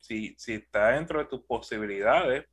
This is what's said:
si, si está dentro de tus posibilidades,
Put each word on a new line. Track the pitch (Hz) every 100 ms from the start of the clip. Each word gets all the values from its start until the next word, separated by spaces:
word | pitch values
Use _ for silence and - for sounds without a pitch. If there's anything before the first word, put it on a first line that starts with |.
si, | - 110 107 -
si | - 110
está | - 104 107
dentro | 135 165 156
de | 147
tus | 127 -
posibilidades, | 120 - 110 107 98 104 151 165 135 -